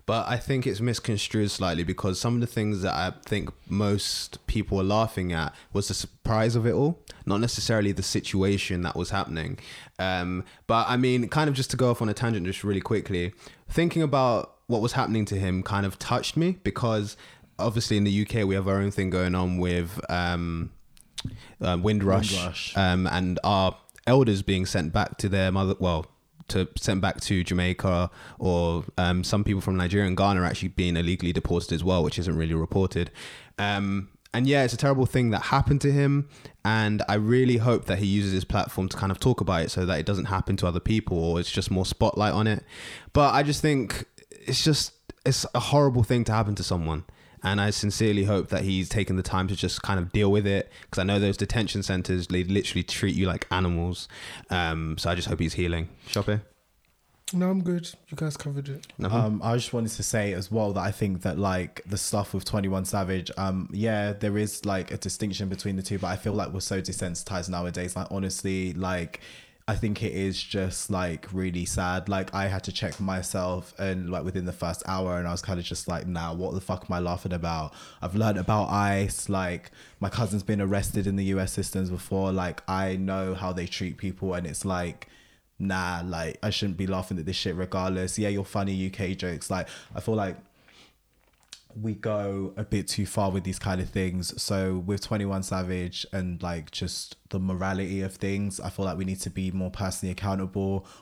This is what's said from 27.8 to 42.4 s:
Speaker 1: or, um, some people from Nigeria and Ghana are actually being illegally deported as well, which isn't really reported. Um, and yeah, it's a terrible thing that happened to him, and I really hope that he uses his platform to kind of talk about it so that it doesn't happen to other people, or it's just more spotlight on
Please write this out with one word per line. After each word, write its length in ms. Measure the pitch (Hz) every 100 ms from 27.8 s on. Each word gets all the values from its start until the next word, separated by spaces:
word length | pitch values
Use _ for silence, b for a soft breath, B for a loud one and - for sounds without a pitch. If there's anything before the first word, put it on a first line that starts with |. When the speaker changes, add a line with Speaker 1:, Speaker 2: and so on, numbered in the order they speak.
| 95 87 87 B B B
Speaker 1:
or, 460 | 92 87 85 82 - -
um, 240 | 87 90
some 220 | 87 104
people 160 | 104 98
from 160 | 92 92
Nigeria 300 | 90 101 98
and 80 | 92
Ghana 240 | 98 95
are 40 |
actually 240 | 87 - 92
being 280 | - 87 85
illegally 360 | 82 92 87
deported 400 | 78 - 85 -
as 120 | 82
well, 180 | 87 92
which 160 | 76 -
isn't 180 | 87 80
really 180 | 80
reported. 560 | 80 82 98 92 87 87 B B B B -
Um, 500 | 101 101 101 98 98 - _
and 140 | 120 131
yeah, 180 | 143
it's 80 | 127
a 20 | 120
terrible 300 | 143 135 127
thing 240 | 131 120
that 120 | 101
happened 380 | - 135 139 143
to 100 | 143
him, 360 | 139 139 143 143 B B B
and 380 | 104 110 107 107 -
I 60 |
really 440 | 107 107 123 127 120
hope 260 | 120 113 -
that 120 | 95
he 80 | 101
uses 260 | 101 101
his 120 | 92
platform 440 | - 104 - - 95
to 80 | -
kind 160 | 98
of 80 | 92
talk 200 | 131 120
about 220 | 98 87
it 80 | 82
so 140 | - 90
that 120 | 82
it 80 | 80
doesn't 200 | 98 90
happen 300 | 95 - 95
to 80 | 90
other 140 | 87
people, 380 | - 110 - 87
or 200 | 82 85
it's 120 | 87
just 180 | - -
more 140 | 95 92
spotlight 460 | - 113 - 104
on 140 | 80